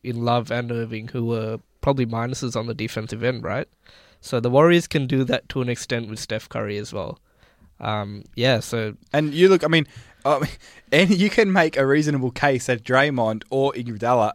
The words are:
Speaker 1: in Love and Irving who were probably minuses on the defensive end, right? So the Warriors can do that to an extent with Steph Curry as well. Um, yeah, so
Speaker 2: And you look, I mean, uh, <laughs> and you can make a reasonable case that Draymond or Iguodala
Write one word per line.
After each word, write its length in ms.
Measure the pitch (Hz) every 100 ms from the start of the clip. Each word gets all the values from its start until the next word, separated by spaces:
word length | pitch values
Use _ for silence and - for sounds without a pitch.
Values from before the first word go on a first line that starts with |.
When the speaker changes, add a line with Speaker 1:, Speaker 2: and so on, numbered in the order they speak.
Speaker 1:
in 200 | 127 117
Love 280 | 120 120 113
and 180 | 120 120
Irving 380 | 117 113 110 113
who 160 | 127 117
were 320 | 117 110 113 _ _
probably 260 | - 139 120
minuses 480 | 113 117 131 123
on 120 | 113 117
the 80 |
defensive 500 | 107 110 - 110 110
end, 180 | 117 123
right? 240 | - 113 - _ _ - _ _
So 180 | - 123
the 120 | 123
Warriors 360 | 131 165 170 -
can 200 | 151 131
do 160 | 135
that 240 | 127 - _
to 120 | 135
an 60 | 123
extent 400 | 120 - 117 110
with 100 | 110
Steph 280 | - 107 -
Curry 280 | 113 104 104
as 160 | 104
well. 260 | 104 - - _ _ _ _ _ _
Um, 440 | 107 107 101 104 -
yeah, 240 | - 123 117
so 340 | - 117 110 - _
Speaker 2:
And 200 | 147 151
you 160 | 143 185
look, 140 | 190
I 40 | 151
mean, 180 | 160 147 - - _
uh, 200 | 139 147 - - -
<laughs> 240 | - _
and 180 | 147 185
you 200 | 190 202
can 220 | - 208
make 240 | 190 160 -
a 100 | 135
reasonable 440 | 147 151 143 127
case 340 | - 143 131 -
that 160 | 120
Draymond 640 | 110 131 143 131 110 110 -
or 220 | 135 139
Iguodala 600 | 131 120 104 117 123 107